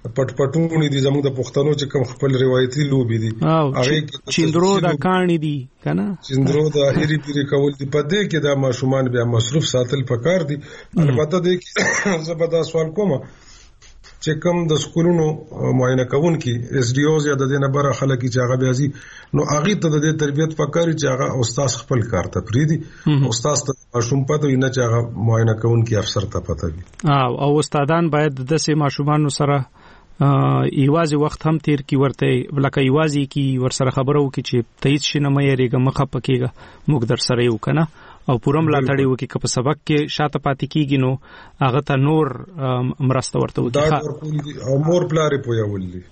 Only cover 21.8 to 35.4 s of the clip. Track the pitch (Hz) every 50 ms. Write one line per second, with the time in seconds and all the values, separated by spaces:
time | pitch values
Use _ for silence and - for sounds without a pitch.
21.8 | - - 139 120 101 - - 90 85 101 - - 90 - 107 131 156 147 165 -
22.8 | - - - - - 156 151 135 139 123 117 117 117 147 147 - - - 135 _
23.8 | _ _ - 120 110 120 139 139 135 - 151 151 151 143 131 127 131 131 127 131
24.8 | 123 117 113 117 117 117 117 - 113 113 113 113 113 113 110 107 - 117 117 117
25.8 | 113 - 110 101 90 - - 104 98 92 - 92 - - 82 76 - 82 78 90
26.8 | - - - - - 151 143 139 131 123 123 - 139 143 147 156 147 - - 151
27.8 | 139 135 165 170 170 160 143 147 151 156 135 131 127 127 160 151 - 160 151 156
28.8 | 147 139 135 - 143 147 151 151 151 143 131 - 151 139 143 143 131 - _ -
29.8 | - - - - - _ - - 143 139 139 139 139 135 135 131 131 139 - 147
30.8 | 135 135 143 170 170 151 151 143 151 151 - - - 156 160 156 - - 147 139
31.8 | 139 - 147 135 139 135 - - 139 135 131 123 127 - 151 139 135 135 - 147
32.8 | 135 131 131 151 160 156 143 143 139 135 - 147 139 135 131 127 123 127 - -
33.8 | 135 131 127 139 131 131 147 147 143 135 - 143 127 - - 120 113 - _ -
34.8 | - 135 143 147 - - - 147 143 139 139 139